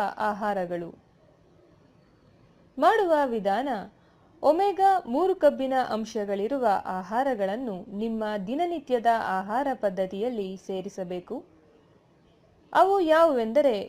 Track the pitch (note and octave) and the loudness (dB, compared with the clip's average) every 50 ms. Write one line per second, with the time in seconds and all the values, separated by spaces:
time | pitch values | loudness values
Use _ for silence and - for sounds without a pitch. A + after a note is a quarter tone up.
0 | G#3 F#3+ - - G#3+ G#3 G#3 F#3+ A3 G#3 G3+ F#3+ F3+ F3 F3 F3 F3 - - - | 0 0 -2 -2 -4 -4 -2 -2 -4 -2 -2 -2 -4 -4 -6 -6 -8 -10 -14 -18
1 | _ _ _ _ _ _ _ _ _ _ _ _ _ _ _ _ _ _ _ _ | _ _ _ _ _ _ _ _ _ _ _ _ _ _ _ _ _ _ _ _
2 | _ _ _ _ _ _ _ _ _ _ _ _ _ _ _ B3+ C#4+ F4 A4 A4 | _ _ _ _ _ _ _ _ _ _ _ _ _ _ _ 2 4 6 6 6
3 | G4+ E4+ D#4+ D4 C#4+ B3+ A#3 A3 F#3 G3 G3 A3 C4+ C#4+ A#3+ G3 F#3 G3+ - _ | 4 4 4 2 2 0 -2 -2 0 0 0 0 0 -2 -4 -6 -6 -10 -16 _
4 | _ _ _ _ _ _ _ _ - C#4 D#4 E4+ G4+ G4+ F4+ F#4+ F#4+ G4 F#4+ F4+ | _ _ _ _ _ _ _ _ 2 2 4 4 2 2 2 4 4 4 4 2
5 | - A#3 A#3+ C#4+ F4+ F#4+ F#4 F#4+ D#4 C#4+ A#3+ A#3 C4+ C4 C4 C4 B3 - A3 A3 | 0 -2 -2 0 2 0 2 4 4 2 4 2 -2 0 0 0 0 0 -4 -4
6 | A3 G#3+ - A3 G#3 G3+ G3 G3+ B3 C#4+ C#4 C4+ B3 G#3+ F#3+ - - - F#3 F#3 | -6 -6 -6 -6 -4 -4 -2 -2 -2 -2 -2 0 2 2 2 2 -2 -4 -6 -8
7 | F#3+ F3 A3+ A#3+ C4+ C#4 B3+ G3+ G3 F#3+ G3+ B3 C4+ A#3 F#3+ F3 - - G3 G3+ | -6 -4 -2 -2 0 0 0 0 -2 -2 -2 -4 -6 -6 -8 -8 -10 -10 -8 -6
8 | A3+ A3+ A3+ A3 G#3+ G#3+ G#3+ G#3 F#3 F#3+ B3+ D4+ F4 F4 E4+ D#4+ - - B3 A#3 | -4 -4 -4 -4 -4 -4 -4 -6 -6 -4 -2 -2 -2 -2 -2 -6 -2 -2 -2 2
9 | A3 A#3 A3+ A3+ - - F#3+ F#3+ G3 G3 G#3+ C4 C#4+ C#4 C4 - - G3+ F#3 G3 | 2 2 2 2 0 -2 -2 -4 -4 -4 -4 -2 -2 -2 -4 -2 -2 -4 -2 -2
10 | F#3+ F#3 G3 G3 G#3+ B3 B3 A3 G3 F#3+ F#3+ F#3 - - F#3+ F#3 F3+ G3+ - - | -4 -4 -4 -4 -4 -4 -4 -4 -6 -6 -8 -10 -10 -8 -8 -8 -8 -8 -10 -10
11 | F#3 F3+ F3+ F3+ F3+ - A3 D4+ F4 - _ _ _ _ _ _ _ _ _ _ | -8 -8 -8 -10 -8 -10 -12 -12 -12 -16 _ _ _ _ _ _ _ _ _ _
12 | _ _ _ _ _ _ _ _ _ _ _ _ _ _ - D4 F4 F#4+ G4 G4+ | _ _ _ _ _ _ _ _ _ _ _ _ _ _ 4 4 6 6 4 2
13 | F4 D#4 D#4 D#4+ E4 E4 C#4 A#3+ A3+ A3 A3+ G#3+ G3+ C4+ A3 G3 - | 4 4 4 6 6 4 4 2 -2 0 2 2 4 4 2 0 -4